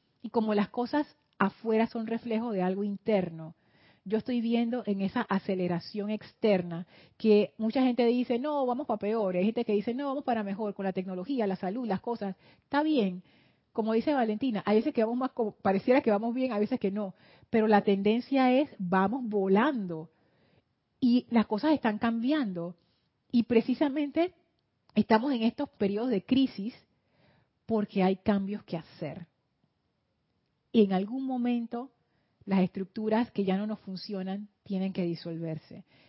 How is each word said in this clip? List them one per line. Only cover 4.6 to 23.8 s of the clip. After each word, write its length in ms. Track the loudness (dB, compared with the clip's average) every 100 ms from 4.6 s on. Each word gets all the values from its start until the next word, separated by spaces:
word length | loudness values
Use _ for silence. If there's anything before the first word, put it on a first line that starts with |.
| 0 -2 -2
en 140 | -2
esa 200 | -2 -2
aceleración 880 | -2 -2 -2 -2 -2 -2 -6 -8 -6
externa 800 | -6 -8 _ 2 2 0 -8 -12 -18 -20 -2
que 360 | 4 4 4 -2
mucha 260 | -2 2
gente 220 | 2 2 2
dice, 340 | 2 0 -2
"No, 260 | -2 -2 -2
vamos 220 | -2 -4
pa' 100 | -4
peor". 400 | -2 -2 0 0
Hay 80 | 0
gente 180 | 0
que 100 | 0
dice, 200 | 0 0
"No, 140 | -4 -4
vamos 160 | -4
para 200 | -2 -2
mejor, 300 | -2 -4 -6
con 100 | -4
la 100 | -4
tecnología, 540 | -4 -6 -6 -4 -2 -2
la 80 | -2
salud, 320 | -4 -4 -2
las 140 | -4
cosas". 340 | -4 -6 -6 -10 _ _
Está 180 | _ -2
bien. 420 | 2 2 0 -2 -12 _ _ _ _ -6
Como 140 | -2
dice 200 | 0 0
Valentina, 500 | 0 0 0 -2 -2 2
hay 120 | 2
veces 160 | 2
que 100 | 0
vamos 140 | 0 0
más, 140 | -4
como, 200 | -2 -6
pareciera 480 | -2 0 2 4 4
que 100 | 4
vamos 220 | 2 0
bien, 180 | -2 -2
hay 80 | 0
veces 200 | -2 -2
que 120 | -2
no. 220 | -4 -6 -10 _ _ _
Pero 180 | 2 4
la 160 | 4
tendencia 680 | 4 2 2 0 2 2 4
es, 180 | 4 2 -4
vamos 460 | 0 2 2 0
volando. 840 | -4 -2 2 4 4 0 -6 -8 -12 _ _ _ _ _ _ _ _ _
Y 280 | 4 4 4
las 160 | 2 2
cosas 260 | 2 2
están 260 | 2 0 0
cambiando. 800 | -2 0 0 0 -2 -4 -8 -12 _ _ _ _ _
Y 120 | 0
precisamente 880 | 4 4 2 2